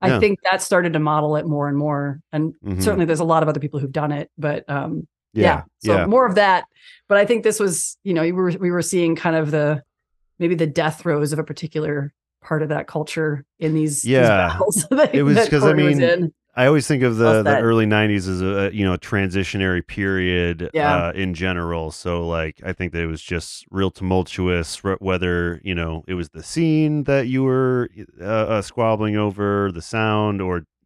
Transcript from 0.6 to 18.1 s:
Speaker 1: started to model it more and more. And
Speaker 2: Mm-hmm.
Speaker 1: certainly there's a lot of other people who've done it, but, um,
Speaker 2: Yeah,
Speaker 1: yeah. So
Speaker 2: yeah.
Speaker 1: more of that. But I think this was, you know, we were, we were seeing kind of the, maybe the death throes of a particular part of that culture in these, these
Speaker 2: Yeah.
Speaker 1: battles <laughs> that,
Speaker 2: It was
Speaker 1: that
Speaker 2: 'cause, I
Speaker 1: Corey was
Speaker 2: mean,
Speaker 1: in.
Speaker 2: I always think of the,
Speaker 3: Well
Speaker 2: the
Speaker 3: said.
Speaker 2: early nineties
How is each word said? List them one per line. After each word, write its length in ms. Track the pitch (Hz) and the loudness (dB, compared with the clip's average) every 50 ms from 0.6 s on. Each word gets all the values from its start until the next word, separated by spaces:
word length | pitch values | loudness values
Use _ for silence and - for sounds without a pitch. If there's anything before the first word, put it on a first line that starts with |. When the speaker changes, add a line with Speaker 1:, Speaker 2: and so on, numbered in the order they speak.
Speaker 1:
started 320 | - - 208 180 175 170 156 | 0 2 2 2 2 2 0
to 60 | 156 | 0
model 360 | 156 156 151 151 151 151 151 | 0 2 2 0 0 0 0
it 100 | 151 - 165 | -2 -2 -2
more 200 | 151 143 143 143 | -2 -2 -2 -2
and 100 | 143 143 | -2 -2
more. 420 | 147 151 147 143 143 143 139 151 - _ | 0 0 -2 -2 -4 -4 -6 -10 -12 _
And 220 | - 151 156 165 - _ - | -6 -4 -4 -4 -6 _ -8
Speaker 2:
Mm-hmm. 160 | 104 95 92 | -6 -4 -2
Speaker 1:
certainly 240 | 95 220 202 185 170 | 0 0 0 2 2
there's 140 | 160 165 156 | 0 0 0
a 40 | 175 | 2
lot 180 | 165 165 160 160 | 2 2 2 2
of 60 | 151 | 2
other 100 | 147 151 | 0 -2
people 200 | 139 147 - 147 | -4 -6 -6 -6
who've 120 | 135 135 | -6 -6
done 200 | 135 156 151 147 | -4 -4 -4 -4
it, 180 | 147 143 147 - _ - | -4 -4 -8 -10 _ -6
but, 260 | 147 147 147 - - - | -6 -4 -4 -6 -6 -6
um, 380 | 143 143 139 - 165 160 160 - _ _ _ _ - | -6 -6 -6 -6 -8 -8 -10 -12 _ _ _ _ -2
Speaker 2:
Yeah, 100 | 107 104 | 2 2
Speaker 1:
yeah. 180 | - 147 139 80 - _ _ | 2 2 0 -4 -12 _ _
So 140 | - 110 104 95 | 0 0 2 2
Speaker 2:
yeah. 60 | 85 196 | 2 2
Speaker 1:
more 180 | 214 262 262 | 2 2 2
of 100 | 233 185 | 2 4
that. 300 | 208 202 196 185 175 - - _ _ _ - - _ _ - | 4 4 4 4 2 0 -4 _ _ _ -20 -20 _ _ 2
But 100 | 202 202 | 4 4
I 60 | 196 | 4
think 180 | 202 240 220 202 | 4 2 2 2
this 160 | 220 202 - | 0 0 0
was, 380 | 208 196 170 - - - - _ - | 0 -2 -2 -2 -6 -8 -10 _ -4
you 100 | 196 180 | -2 0
know, 60 | 165 160 | 0 0
we 80 | 170 | 0
were, 200 | 180 180 185 180 165 185 | 0 0 0 0 0 0
we 120 | 190 180 | -2 -2
were 100 | 175 175 | 0 0
seeing 340 | 160 - - 180 175 165 165 | -2 0 0 2 2 2 0
kind 200 | - - 175 160 | 0 0 0 0
of 160 | 160 156 147 | 0 0 0
the, 320 | 151 156 147 147 151 139 - _ _ _ _ _ _ _ _ _ _ - | 0 0 0 0 -2 -2 -6 _ _ _ _ _ _ _ _ _ _ -4
maybe 160 | 175 170 180 | -2 -2 0
the 100 | 160 165 156 | 0 0 0
death 320 | 135 170 156 156 156 - | 0 0 0 0 -2 -4
throes 320 | - 170 147 147 147 143 151 | -2 -2 0 0 0 -2 -2
of 40 | 151 | -4
a 40 | 156 | -4
particular 680 | - 151 - - 151 - 156 151 156 147 147 139 143 - _ _ _ _ _ | -6 -8 -10 -10 -8 -6 -4 -4 -4 -4 -4 -4 -6 -10 _ _ _ _ _
part 220 | - - 165 151 156 | -8 -4 -2 -2 -2
of 60 | 143 | -2
that 180 | 151 151 - - | -4 -4 -6 -6
culture 580 | - 156 156 - - 160 156 156 147 139 139 _ _ - | -6 -8 -6 -6 -4 -4 -2 -2 -2 -4 -8 _ _ -4
in 140 | 165 156 156 | -2 -2 0
these, 260 | 156 156 156 147 - | 0 0 0 -2 -4
these 100 | - 113 | -2 2
Speaker 2:
Yeah. 360 | 131 131 123 113 104 95 90 85 | 4 4 6 6 6 4 4 2
Speaker 1:
battles 380 | 82 87 95 - - - - - | 0 0 0 0 0 -2 -2 0
<laughs> 40 | |
that, 220 | 262 269 302 - - | 2 2 2 4 2
Speaker 2:
It 80 | 139 143 | 2 4
was 120 | 143 196 | 4 4
Speaker 1:
that 140 | 220 226 220 | 4 4 4
Speaker 2:
'cause, 140 | 151 147 135 | 4 4 4
I 100 | 151 151 | 4 4
Speaker 1:
Corey 100 | 147 147 | 4 4
was 160 | 147 147 143 | 4 4 4
Speaker 2:
mean, 100 | 131 170 | 4 2
Speaker 1:
in. 240 | 175 180 175 156 - _ _ _ - | 2 2 0 -2 -4 _ _ _ -2
Speaker 2:
I 100 | 123 127 | 2 4
always 220 | 135 151 151 123 - | 4 4 4 4 2
think 160 | 156 131 127 | 2 2 2
of 140 | 123 113 110 | 2 2 4
the, 60 | 117 | 4
Speaker 3:
Well 180 | 113 110 110 107 | 4 4 4 4
Speaker 2:
the 80 | - | 4
Speaker 3:
said. 120 | 143 131 113 | 2 2 4
Speaker 2:
early 220 | 117 117 113 110 | 4 4 4 4
nineties 420 | 104 107 107 107 107 | 4 4 4 4 4